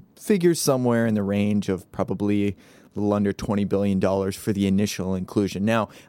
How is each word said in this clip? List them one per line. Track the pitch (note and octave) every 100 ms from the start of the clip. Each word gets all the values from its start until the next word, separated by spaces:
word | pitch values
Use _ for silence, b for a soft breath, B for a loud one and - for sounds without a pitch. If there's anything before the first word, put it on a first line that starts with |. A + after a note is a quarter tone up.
| - -
figures | - G#3 F3 D#3+
somewhere | - C3 B2 A#2 A#2
in | G#2+
the |
range | G2 G2+ G#2 G#2 G2
of | F#2 -
probably | - F#2+ F#2 G#2 G#2 G2+
a | F#2+ - - - -
little | G#2
under | G#2 G2+
twenty | - - G2+
billion | G2 G2 G2+ F#2+
dollars | G2+ G2 F#2+ -
for | -
the | G2 G2
initial | G2 G#2 - F#2 F#2
inclusion. | F#2 - G2 F#2
Now, | G#2 A2+ G#2 B